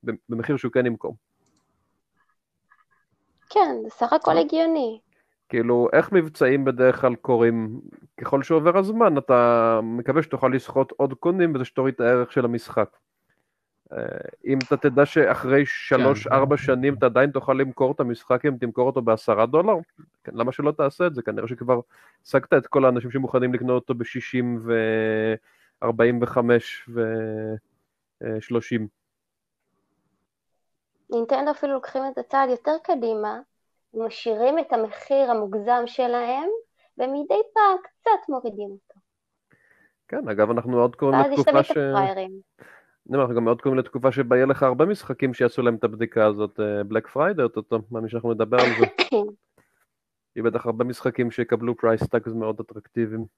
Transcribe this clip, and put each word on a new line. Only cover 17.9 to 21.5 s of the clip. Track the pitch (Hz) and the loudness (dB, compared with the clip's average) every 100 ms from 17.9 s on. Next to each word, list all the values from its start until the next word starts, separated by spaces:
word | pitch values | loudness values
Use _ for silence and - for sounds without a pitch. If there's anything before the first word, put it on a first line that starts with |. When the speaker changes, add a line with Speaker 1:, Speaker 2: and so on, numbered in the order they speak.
Speaker 1:
את | 143 | 0
המשחק | 131 117 - 123 147 | -4 -4 -2 0 0
אם | 127 | -2
תמכור | 123 110 127 | -6 0 0
אותו | 135 | 0
בעשרה | 117 110 - 104 113 | 0 0 2 2 2
דולר, | 151 185 190 170 _ - _ | 2 2 0 -4 _ -20 _
כן, | - - | -16 -6
למה | 120 | -4
שלא | 127 147 | -2 -4
תעשה | 156 139 - 180 | 0 -2 0 -4
את | 135 | -2
זה? | |
כנראה | 113 107 | -6 -6
שכבר | 113 | -8